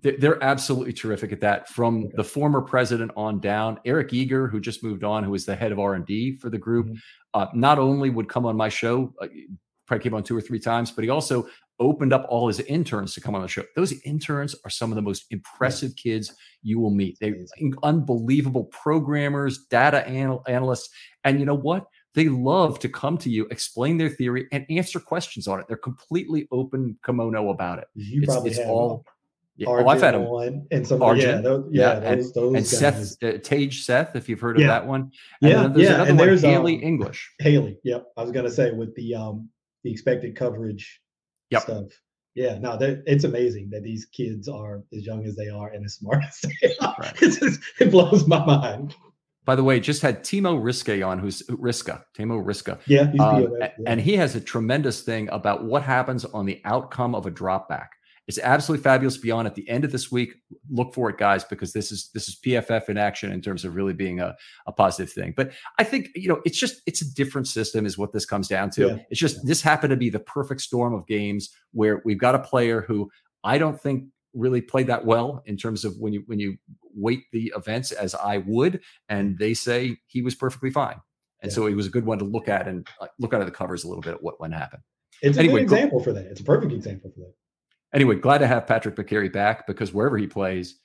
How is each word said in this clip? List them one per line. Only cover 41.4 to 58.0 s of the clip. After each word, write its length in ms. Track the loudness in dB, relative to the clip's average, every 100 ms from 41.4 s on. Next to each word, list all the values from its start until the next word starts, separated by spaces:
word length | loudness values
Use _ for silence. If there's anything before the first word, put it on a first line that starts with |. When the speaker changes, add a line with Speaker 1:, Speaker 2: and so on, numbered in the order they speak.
| _
Speaker 1:
Yep. 120 | -2
Speaker 2:
stuff. 240 | 0 -10 -10 _ _ _ _
Yeah, 240 | -4 -2 -2
no, 180 | -6 0
that, 260 | 0 -2 2
it's 180 | 2
amazing 460 | 2 2 0 0 -8
that 120 | -10
these 220 | -10 -10 -12
kids 400 | -8 -8 -6 -10
are 340 | -12 -12 -12 -14
as 120 | -14 -10
young 180 | -8
as 120 | -8 -8
they 120 | -10
are 200 | -10 -12
and 140 | -10
as 100 | -12
smart 280 | -12 -2 -2
<laughs> 40 | -2
as 120 | -8 -10 2
they 140 | 2 2
are. 140 | -4 -4
Speaker 1:
Right. 240 | -10 6
Speaker 2:
It's 160 | 6 6
just, 200 | 2 0 -8 4
it 100 | 8
blows 360 | 8 8 6 6
my 180 | 4
mind. 500 | 6 4 4 -6 -10 -14 _ _ _ _ 0
Speaker 1:
By 100 | 4
the 80 |
way, 160 | 6 4
just 220 | 2 0
had 200 | 0 0
Timo 400 | -2 0 2 2
Riske 420 | 0 -2 -2 -2
on, 140 | -2 -2
who's 240 | -4 -8 -8
Riska, 560 | -4 -4 -4 -6 -12 _ -8
Timo 280 | -6 -4
Riska. 340 | -4 -6 -6 -10 4
Speaker 2:
Yeah, 240 | 4 6
he's 100 | 4
Speaker 1:
Um, 160 | 4 4
Speaker 2:
P 100 | 2
O 60 |
F, 160 | -2 -6 -6
Speaker 1:
a-, 40 |
Speaker 2:
yeah. 80 | -2
Speaker 1:
and 100 | 0
he 140 | 2 2
has 200 | 2 -2
a 40 |
tremendous 600 | -6 -4 0 0 0 -4
thing 260 | -4 -6 -4
about 340 | -4 -2 -2
what 180 | 0 -2
happens 420 | 2 0 0 -4 -6
on 180 | -6 -4
the 140 | -4
outcome 500 | -2 -2 -2 -4 -2
of 100 | -2 -6
a 40 |
drop 380 | -6 -4 -4 -4
back. 240 | -10 -10 _